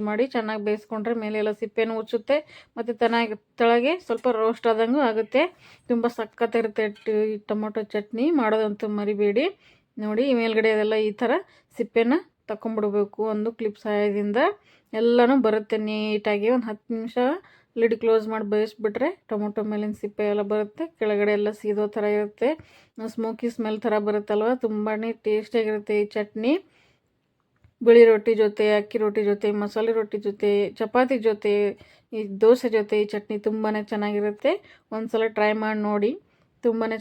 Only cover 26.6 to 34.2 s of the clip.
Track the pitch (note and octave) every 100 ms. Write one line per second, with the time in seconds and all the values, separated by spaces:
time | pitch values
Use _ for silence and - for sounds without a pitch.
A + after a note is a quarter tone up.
26.6 | - _ _ _ _ _ _ _ _ _
27.6 | _ - A#3 A#3 A3+ G#3+ G#3+ A3 G#3+ G#3
28.6 | G#3+ G#3 G#3 A3+ G#3+ G#3 G#3 G3+ G#3 G#3
29.6 | G#3 A3 A3+ A3+ G#3+ G#3 G#3 G3+ G#3 G3+
30.6 | G3+ - A3 B3 B3+ C4 A3 G#3+ G#3+ G#3
31.6 | G#3 - - _ - A3 G#3 G3 A3 B3
32.6 | B3 A3 G#3 G#3+ G#3 G#3+ G#3 G#3+ G#3 A3
33.6 | G#3+ G#3+ G#3 G#3 G#3 G#3